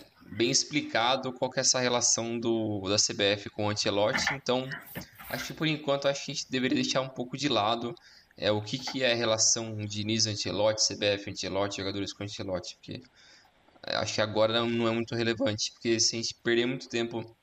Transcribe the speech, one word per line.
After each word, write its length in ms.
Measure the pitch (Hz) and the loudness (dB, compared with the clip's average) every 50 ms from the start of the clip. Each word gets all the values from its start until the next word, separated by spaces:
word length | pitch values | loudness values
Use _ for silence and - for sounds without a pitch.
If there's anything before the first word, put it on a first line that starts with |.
| - - _ - - - | -14 -18 _ -20 -18 -10
bem 180 | 90 101 117 127 | -2 0 2 4
explicado 840 | 170 - - - 147 147 - - - 110 117 123 135 131 131 131 123 | 4 2 0 0 -2 -4 -2 0 0 2 2 2 2 0 -2 -4 -4
qual 180 | - 135 127 | -4 -4 -2
que 80 | - 135 | 0 0
é 20 | |
essa 200 | 127 - - 131 | 2 2 2 4
relação 580 | 127 123 123 120 120 - - 131 117 117 117 117 | 2 2 2 2 2 2 2 2 0 -2 -2 -2
do, 480 | 117 113 117 113 110 107 104 101 95 | 0 2 2 2 0 0 -2 -2 0
da 100 | 92 101 | 2 2
C 160 | 107 - - 95 | 2 2 2 2
B 200 | 87 101 98 104 | 2 2 4 4
F 160 | 101 - - | 2 -2 -6
com 160 | - - 104 | -4 -2 -2
o 40 | 104 | 0
Ancelotti, 640 | 104 104 - 110 101 101 104 113 135 - - - 143 | 0 0 0 0 2 4 2 2 2 0 0 -2 -2
então 360 | 135 - - 123 131 131 135 131 - - - - - - - - - - - | -2 -2 0 0 0 0 -4 -8 -12 -12 -12 -12 -12 -12 -14 -16 -18 -10 -8
acho 180 | - 131 - | -6 -6 -6
que 60 | - 139 | -8 -6
por 140 | - 165 | -2 0
enquanto 400 | 156 156 147 - 143 139 139 139 | 0 0 0 0 0 0 2 2
acho 160 | 139 139 - - | 0 0 0 -4
que 80 | - | -8
a 20 | 139 | -8
gente 140 | - - - | -8 -6 -4
deveria 320 | 131 127 123 127 - 127 | 0 0 2 2 2 2
deixar 200 | 127 123 - 135 | 2 2 0 0
um 80 | 131 131 | -2 -2
pouco 260 | - - 127 - - | -4 -8 -8 -6 -4
de 140 | 131 143 143 | -2 0 2
lado, 440 | 123 107 101 107 117 117 117 120 120 - - - - - - _ _ | 2 4 4 4 2 0 -2 -4 -6 -8 -14 -20 -20 -20 -20 _ _
é, 120 | - - 101 | 0 2 2
o 120 | 107 104 | 2 2
que 160 | 107 - - | 0 -2 -6
que 260 | 131 - - - 135 127 | -6 -6 -6 -2 2 2
é 80 | 123 | 2
a 40 | 117 | 4
relação 600 | 120 117 110 110 110 - - - 117 113 113 110 | 4 2 2 2 4 4 2 2 0 -2 -4 -6
Diniz-Ancelotti, 1080 | 107 107 104 104 104 101 107 110 110 107 110 104 98 - 101 87 95 104 110 107 - | -6 -6 -4 -4 -4 0 0 2 2 2 0 0 -2 -2 -2 0 2 4 4 4 2
C 140 | - - 101 | 0 0 0
B 100 | - 104 104 101 | 0 2 2 2
F 140 | 98 - 104 | 0 -2 -6
Ancelotti, 500 | 95 - - 92 90 98 101 101 101 101 | -8 -6 -6 -2 0 0 0 0 -2 -4
jogadores 340 | 95 98 95 98 98 92 - | -4 -4 -4 -4 -4 -6 -6
com 100 | - 101 | -8 -8
Ancelotti, 520 | 101 - - 101 98 92 87 - - - | -8 -8 -8 -6 -4 -4 -4 -6 -8 -12
porque, 260 | - - - 107 - - - _ - - - - - _ _ _ _ _ _ _ _ - | -14 -14 -12 -12 -12 -12 -18 _ -20 -20 -20 -20 -20 _ _ _ _ _ _ _ _ -8
é, 120 | - - | -4 -2
acho 180 | 55 92 107 - | -2 -2 -2 0
que 80 | - | 0
agora 320 | 107 107 104 107 107 110 113 | -2 0 2 2 2 4 4
não, 160 | 117 117 120 | 2 2 2
não 180 | 117 117 117 | 2 2 2
é 40 | 113 | 2
muito 240 | 113 117 113 - 120 | 2 0 -2 -2 -2
relevante, 560 | 117 120 113 117 117 - 107 104 110 - - | 0 0 0 0 0 0 0 0 -2 -4 -6
porque 280 | - - - 117 113 113 | -6 -4 0 0 2 2
se 160 | - - - | 2 0 0
a 60 | 117 | -2
gente 140 | 113 - - | -4 -6 -8
perder 320 | - - 120 117 117 120 | -4 -2 2 2 2 2
muito 200 | 123 135 131 - | 2 -2 -4 -6
tempo 480 | - - 117 117 117 - 113 107 - - _ | -6 -4 -2 -2 -2 -4 -6 -8 -10 -14 _